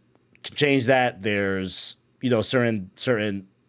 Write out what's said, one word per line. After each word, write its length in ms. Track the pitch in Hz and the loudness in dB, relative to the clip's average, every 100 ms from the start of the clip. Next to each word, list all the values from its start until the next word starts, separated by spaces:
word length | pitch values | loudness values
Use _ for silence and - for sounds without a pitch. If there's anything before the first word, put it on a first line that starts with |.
| _ _ _ _ | _ _ _ _
can 120 | - - | -10 0
change 300 | 147 139 120 | 2 2 4
that. 360 | 131 123 95 | 4 2 -2
There's, 760 | 104 101 98 95 95 - - - _ - | -2 0 -2 -2 -4 -6 -6 -10 _ -6
you 80 | 127 | 0
know, 120 | 117 | 0
certain, 500 | 104 131 120 110 92 - | 2 2 2 -2 -6 -4
certain 520 | - 117 107 98 95 _ | 0 0 0 -4 -10 _